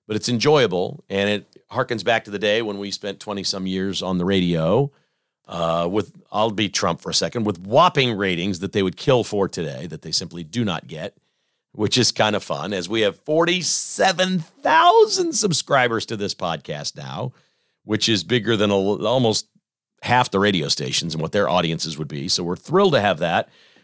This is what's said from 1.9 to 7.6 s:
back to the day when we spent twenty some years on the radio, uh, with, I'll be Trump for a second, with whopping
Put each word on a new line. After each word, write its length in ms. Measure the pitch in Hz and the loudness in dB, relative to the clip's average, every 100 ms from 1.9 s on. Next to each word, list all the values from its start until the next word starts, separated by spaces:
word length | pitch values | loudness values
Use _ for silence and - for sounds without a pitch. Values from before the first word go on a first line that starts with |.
| 113 | -2
back 200 | 98 113 | 0 0
to 80 | 107 | 0
the 80 | 101 | -2
day 240 | 104 110 | 0 0
when 160 | 110 101 | -2 -6
we 100 | 101 | -8
spent 300 | - 101 98 | -8 -10 -10
twenty 240 | 107 101 | -8 -6
some 240 | 90 98 95 | -4 -4 -2
years 340 | 92 98 87 | -2 -2 -4
on 160 | 92 92 | -2 0
the 80 | 90 | 2
radio, 640 | 98 87 82 80 113 139 _ _ _ _ _ - | 2 2 2 2 2 0 _ _ _ _ _ -12
uh, 420 | 87 82 85 85 | -4 -2 0 0
with, 220 | 104 - - _ | -2 -4 -12 _
I'll 180 | 101 113 | -2 0
be 200 | 101 101 | 0 -4
Trump 300 | - 92 85 | -2 -2 -2
for 100 | - | -4
a 20 | |
second, 300 | - 85 120 | -4 -2 -2
with 160 | 104 | -4
whopping 580 | - | -4